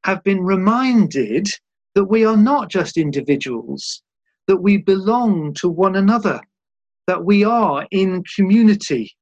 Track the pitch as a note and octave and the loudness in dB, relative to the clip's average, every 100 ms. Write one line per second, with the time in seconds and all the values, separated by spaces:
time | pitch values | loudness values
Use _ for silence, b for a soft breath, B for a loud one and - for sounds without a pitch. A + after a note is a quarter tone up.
0 | - F#3 G3 G3 F3+ F#3+ F#3+ A#3 C4 A#3+ | -4 -2 -2 -2 0 0 0 0 2 2
1 | G3+ C3+ G#2+ C3 G3+ - _ _ _ G3+ | 2 -2 -4 -4 -4 -10 _ _ _ -2
2 | G3 A3 A3 A3 A3 C#4+ G3+ G3 D#3+ - | 0 2 2 4 4 2 -2 -4 -4 -2
3 | D3+ C#3 C3+ C#3 C3+ A#2+ A#2+ C#3 - - | -2 -4 -2 -2 -2 -8 -8 -12 -12 -14
4 | _ _ _ _ - F#3+ F#3+ G3 G3+ F#3+ | _ _ _ _ -2 2 2 2 2 0
5 | F#3+ A#3+ A#3 F3+ D3+ D3 F3+ E3 F#3+ F#3+ | 0 0 0 -2 -4 -4 -4 0 0 2
6 | G3 A#3 G#3 A#2+ - _ _ _ _ _ | 2 2 -2 -6 -12 _ _ _ _ _
7 | - F3+ E3+ G3+ G#3 A#3 G3 C#3 - G3 | -6 -4 2 2 2 2 0 -2 -4 -2
8 | F#3+ F#3 F3 - F#3+ A3 A3 G#3 - B2+ | -2 -2 -8 -2 2 6 4 2 -2 -6
9 | - _ | -6 _